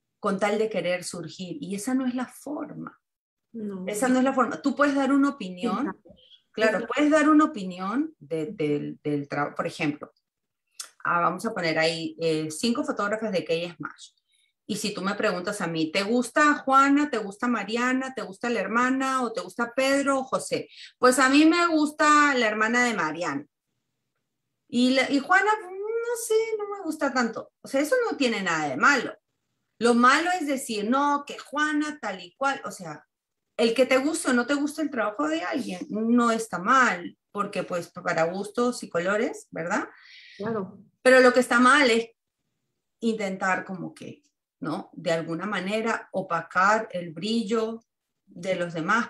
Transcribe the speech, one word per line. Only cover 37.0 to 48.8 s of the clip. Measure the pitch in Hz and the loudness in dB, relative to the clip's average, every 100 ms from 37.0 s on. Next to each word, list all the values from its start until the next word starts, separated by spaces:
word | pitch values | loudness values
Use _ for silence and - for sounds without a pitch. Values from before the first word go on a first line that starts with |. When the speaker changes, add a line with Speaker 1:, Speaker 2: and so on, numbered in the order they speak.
| 175 - _ | -6 -16 _
Speaker 1:
porque, | 202 202 185 | -6 -6 -6
pues, | - 180 - | -6 -6 -8
para | - 175 160 | -8 -4 0
gustos | 165 185 202 - 247 240 | 0 -2 -6 -2 -2 -2
y | 202 | -6
colores, | 170 175 214 269 427 - | -4 -2 0 -2 -6 -12
¿verdad? | 170 170 220 - - - - - - | -10 -4 -4 -4 -12 -20 -20 -20 -10
Speaker 2:
Claro. | 208 220 190 - - _ | -6 -6 -8 -12 -20 _
Speaker 1:
Pero | 254 254 | 6 8
lo | 254 | 8
que | 240 | 6
está | 247 240 | 4 6
mal | 247 285 262 | 6 6 6
es | 226 233 _ _ _ _ _ _ _ _ _ | 2 -2 _ _ _ _ _ _ _ _ _
intentar | 226 208 196 190 190 185 | -4 -2 -4 -2 -2 -2
como | - 180 160 | -4 -10 -12
que, | - - - _ _ _ _ | -14 -16 -18 _ _ _ _
¿no? | 160 147 - | -8 -8 -10
De | - 170 | -8 -4
alguna | 165 160 165 196 | -2 -4 -8 -6
manera | 196 185 220 226 - - | -6 -4 -4 -2 -4 -6
opacar | 190 - 170 160 180 196 220 226 | -8 -4 -6 -4 2 2 2 0
el | 180 175 | -8 -10
brillo | 160 208 226 196 226 220 226 _ _ _ _ _ | -8 -4 -2 -2 -2 -2 -6 _ _ _ _ _
de | 175 185 175 | -10 -4 -4
los | 175 | -4
demás | 165 | -4